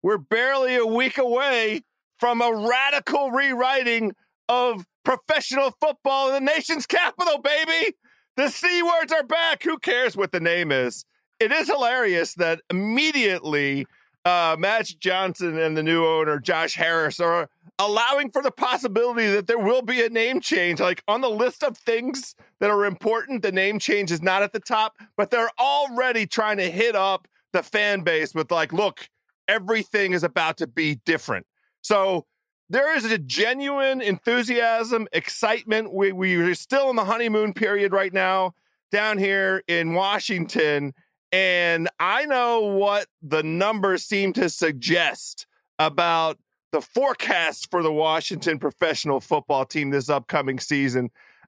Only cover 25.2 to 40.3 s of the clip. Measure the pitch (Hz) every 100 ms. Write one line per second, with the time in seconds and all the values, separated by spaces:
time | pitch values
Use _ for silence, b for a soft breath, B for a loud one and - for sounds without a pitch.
25.2 | 202 240 226 - 262 285 285 240 254 233
26.2 | 202 - 214 208 202 175 233 208 196 190
27.2 | _ _ _ 180 - 208 208 202 170 160
28.2 | 151 160 156 170 156 165 208 - - _
29.2 | _ _ - 214 190 220 208 208 196 180
30.2 | 170 - 160 - 156 117 156 135 - 165
31.2 | - 98 - _ _ _ - 208 190 180
32.2 | - _ _ _ _ 220 285 311 226 220
33.2 | 135 135 226 262 277 285 269 262 214 185
34.2 | - 240 233 240 233 226 226 233 220 202
35.2 | - - 220 226 214 214 220 190 196 185
36.2 | 185 180 170 170 - 269 269 240 196 226
37.2 | 233 214 214 185 214 202 202 196 190 190
38.2 | 185 190 185 - _ _ _ 202 214 208
39.2 | 196 196 190 190 - 170 165 170 196 202
40.2 | -